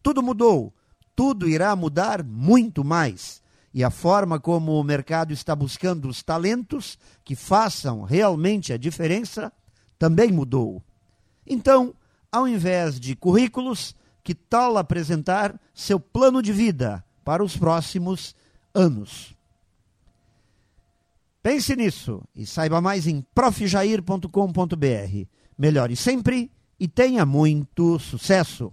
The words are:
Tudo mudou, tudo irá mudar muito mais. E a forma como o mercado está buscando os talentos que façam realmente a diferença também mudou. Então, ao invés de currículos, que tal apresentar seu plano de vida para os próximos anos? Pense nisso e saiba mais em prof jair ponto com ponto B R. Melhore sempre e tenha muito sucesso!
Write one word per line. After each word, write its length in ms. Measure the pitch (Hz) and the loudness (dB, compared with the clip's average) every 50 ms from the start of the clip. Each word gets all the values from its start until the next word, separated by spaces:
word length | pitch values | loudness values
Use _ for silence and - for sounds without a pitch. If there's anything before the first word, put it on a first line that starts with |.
Tudo 220 | _ 277 302 269 247 | _ 0 0 0 0
mudou, 500 | 254 247 208 240 233 196 143 110 104 _ _ _ _ _ _ _ _ _ | -2 0 4 4 4 4 4 0 -6 _ _ _ _ _ _ _ _ _
tudo 360 | - 254 277 262 202 175 160 | 0 0 0 0 0 0 0
irá 260 | 156 156 180 208 202 | 0 2 2 0 0
mudar 480 | 185 165 156 143 165 190 226 214 190 151 | 0 -2 -2 0 0 -2 0 -2 -4 -6
muito 580 | 120 107 113 127 170 233 254 226 233 160 - | -8 -8 -2 4 6 6 6 6 2 -2 -4
mais. 600 | 139 143 165 170 156 123 95 92 - - - - _ _ _ _ _ _ - | -2 0 0 0 0 -2 -4 -8 -16 -18 -18 -20 _ _ _ _ _ _ -4
E 100 | 131 127 | -2 -2
a 60 | 120 | -2
forma 500 | - - - 170 190 202 202 175 165 147 | -2 0 2 2 4 4 2 0 -4 -4
como 400 | - 165 175 165 160 160 156 151 | -2 -2 -2 0 0 0 0 0
o 40 | 147 | 0
mercado 480 | 143 147 139 127 - 160 165 165 160 151 | 0 -2 -2 -2 -4 -4 -4 -2 -4 -6
está 200 | 127 - - 151 | -8 -4 -6 -4
buscando 540 | 147 143 127 - - - 185 180 160 135 | -2 -4 -6 -6 -4 -4 -4 -4 -4 -6
os 160 | 131 120 - - | -10 -10 -10 -6
talentos 760 | - 160 165 170 196 226 247 214 _ - 277 190 - - _ _ _ _ _ _ | -6 -4 -2 -2 -2 -2 -4 -6 _ -10 -10 -10 -12 -18 _ _ _ _ _ _
que 100 | - 135 | -12 -10
façam 680 | - - - 185 208 226 202 - - - 139 117 107 101 | -10 -2 0 2 2 2 0 -4 -4 -6 -6 -6 -6 -4
realmente 680 | 95 135 185 220 202 175 156 165 190 214 202 - - | -2 0 2 2 2 2 0 0 0 0 -2 -4 -6
a 60 | 123 | -6
diferença 720 | 117 123 170 160 - 170 151 175 220 240 - - 220 180 147 _ _ _ _ _ _ _ _ _ _ | -4 -6 -6 -6 -4 -2 -2 -2 -2 -4 -8 -10 -10 -12 -12 _ _ _ _ _ _ _ _ _ _
também 320 | 165 160 165 170 233 240 | 2 4 6 6 4 4
mudou. 500 | 185 160 139 123 123 131 117 107 95 92 _ _ _ _ _ _ _ _ _ _ _ _ _ | 4 0 0 0 -2 -2 -2 -2 -6 -12 _ _ _ _ _ _ _ _ _ _ _ _ _
Então, 480 | - 277 233 - 269 269 262 247 247 - _ _ _ _ _ _ _ | -6 -6 0 4 6 6 6 4 0 -6 _ _ _ _ _ _ _
ao 160 | - 233 254 | -2 0 0
invés 500 | 254 233 196 165 185 185 180 170 156 135 | 0 0 0 0 0 0 0 0 -2 -4
de 200 | 127 123 131 131 | -6 -8 -8 -8
currículos, 840 | - - 180 175 220 254 226 - 254 254 262 233 - - - - _ _ _ _ _ _ | -2 0 4 4 4 4 2 0 -6 -4 -4 -6 -6 -8 -14 -16 _ _ _ _ _ _
que 120 | - 170 | -10 -10
tal 420 | _ _ _ 226 233 247 247 226 | _ _ _ 0 2 2 2 0
apresentar 800 | 202 170 - 180 175 165 143 170 156 147 - 185 202 208 196 - - _ _ _ | 0 -2 -2 -4 -6 -2 -2 -4 -4 -2 -2 -2 0 -2 -4 -6 -10 _ _ _
seu 260 | - - - 202 180 | -14 -2 -2 -2 -2
plano 440 | - _ _ 233 262 262 254 262 226 | -2 _ _ 4 4 4 4 4 -2
de 100 | 202 208 | 0 0
vida 500 | 196 233 220 175 127 127 110 101 90 - _ _ _ _ | 2 2 0 0 0 -4 -4 -4 -8 -12 _ _ _ _
para 200 | 143 151 180 208 | -4 -2 -2 -2
os 140 | 190 - | -4 -2
próximos 760 | - 170 165 165 165 160 - - 190 175 180 190 170 - - _ _ _ _ _ _ _ _ | 0 2 2 2 0 -2 -4 -6 -6 -4 -4 -6 -6 -8 -16 _ _ _ _ _ _ _ _
anos? 640 | _ 196 185 170 127 104 101 - - - - - - _ _ _ _ _ _ _ _ _ _ _ _ _ _ _ _ _ _ _ _ _ _ _ _ _ _ _ _ _ _ _ _ _ _ _ _ _ _ _ _ _ | _ 4 4 4 4 0 -8 -12 -16 -18 -20 -20 -20 _ _ _ _ _ _ _ _ _ _ _ _ _ _ _ _ _ _ _ _ _ _ _ _ _ _ _ _ _ _ _ _ _ _ _ _ _ _ _ _ _
Pense 340 | - 220 285 285 208 - 269 | -2 0 0 0 0 -2 0
nisso 460 | 247 226 190 - - - 139 107 92 - _ _ | 0 0 0 -2 -4 -8 -8 -8 -8 -12 _ _
e 100 | - 110 | -14 -14
saiba 340 | - - 165 160 156 160 170 | -8 -4 -2 0 0 2 2
mais 280 | 175 190 202 190 151 | 0 0 -2 0 -2
em 180 | 170 160 143 131 _ _ | -2 -2 -4 -6 _ _
prof 320 | - 262 247 208 - 202 | 2 2 2 0 0 -2
jair 380 | 190 175 202 196 214 220 208 170 | 0 0 0 2 2 0 -2 -2
ponto 260 | 180 190 185 165 170 | -4 -6 -4 -6 -4
com 240 | - 196 202 190 160 | -2 0 0 0 0
ponto 240 | 180 180 165 180 | -2 -2 -2 -2
B 120 | 160 143 135 | 0 0 0
R. 400 | 120 104 101 95 98 101 92 - _ _ _ _ _ | 0 -2 -4 -6 -8 -8 -8 -10 _ _ _ _ _
Melhore 380 | - 139 151 151 139 120 120 120 | 2 2 4 4 4 2 0 -4
sempre 560 | - - 247 262 254 196 - 254 254 233 - _ _ _ _ _ _ | -2 0 0 0 0 0 0 -2 -2 -4 -6 _ _ _ _ _ _
e 80 | 185 | -8
tenha 380 | 160 _ - 170 214 254 233 160 | -2 _ 2 4 4 4 2 2
muito 720 | 139 139 147 156 156 151 147 143 - _ - 170 170 170 | 2 4 4 4 4 2 0 -4 -6 _ 0 2 2 2
sucesso! 720 | 160 - - - 117 - - 196 190 156 - - - 120 98 | 0 -4 -10 -12 -10 2 2 2 2 2 -2 -6 -10 -12 -12